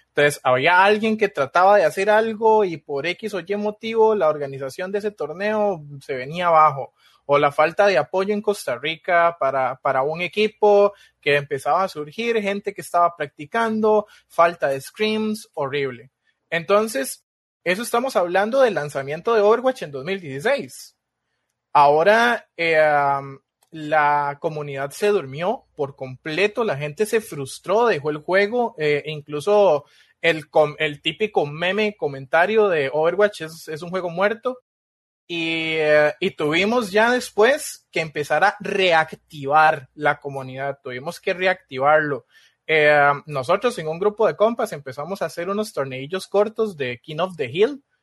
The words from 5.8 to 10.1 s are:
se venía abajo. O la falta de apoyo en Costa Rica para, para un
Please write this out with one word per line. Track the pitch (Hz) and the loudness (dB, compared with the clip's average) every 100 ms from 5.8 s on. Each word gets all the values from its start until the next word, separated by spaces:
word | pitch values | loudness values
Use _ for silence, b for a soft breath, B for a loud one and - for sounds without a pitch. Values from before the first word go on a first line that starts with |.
| 143 139 | -10 -18
se | - | -10
venía | 131 131 170 175 | -10 -8 -2 4
abajo. | 160 156 139 120 b b b - | 6 6 2 -10 b b b 0
O | 143 | 4
la | 147 | 4
falta | 147 156 165 202 | 4 2 4 2
de | 175 | 2
apoyo | 143 185 196 | 0 -2 -2
en | 208 | -2
Costa | 208 196 - 120 | -2 -4 -4 -6
Rica | 151 160 - 170 170 165 | -6 -6 0 2 2 2
para, | 135 135 127 131 | -2 0 -2 -2
para | 143 131 | -2 0
un | 139 | -2